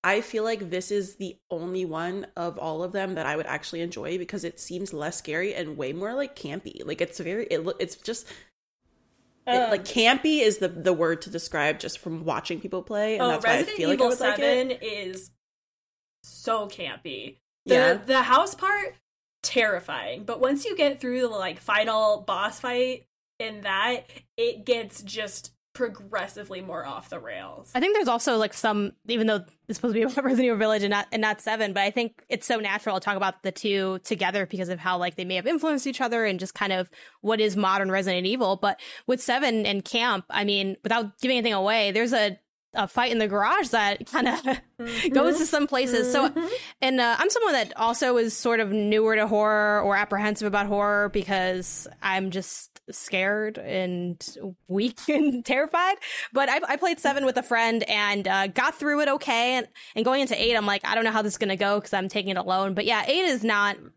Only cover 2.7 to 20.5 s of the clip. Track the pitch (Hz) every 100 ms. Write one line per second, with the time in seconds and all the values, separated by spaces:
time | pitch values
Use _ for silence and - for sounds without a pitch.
2.7 | 156 180 196 190 180 139 151 - 147 -
3.7 | 165 170 - 151 180 175 202 165 - -
4.7 | 180 196 156 151 175 - 156 190 - 160
5.7 | 147 131 160 202 247 277 - 143 160 -
6.7 | - - 160 175 - 147 202 - 160 165
7.7 | - 185 - - 233 - - - _ _
8.7 | _ _ _ _ _ _ _ - 247 233
9.7 | 208 185 240 226 262 311 302 220 214 185
10.7 | 175 175 170 165 165 - 165 - 160 147
11.7 | 151 - - - 160 165 147 - 170 190
12.7 | 185 175 208 214 220 240 233 226 - 339
13.7 | 415 294 254 247 247 240 208 277 254 262
14.7 | 247 220 208 190 185 - _ _ _ _
15.7 | _ _ _ _ _ - - - 226 208
16.7 | - 160 - 165 117 107 - _ _ -
17.7 | 247 254 220 233 262 247 262 370 - 381
18.7 | 403 - - _ _ _ _ - 254 214
19.7 | 185 175 139 101 123 208 233 262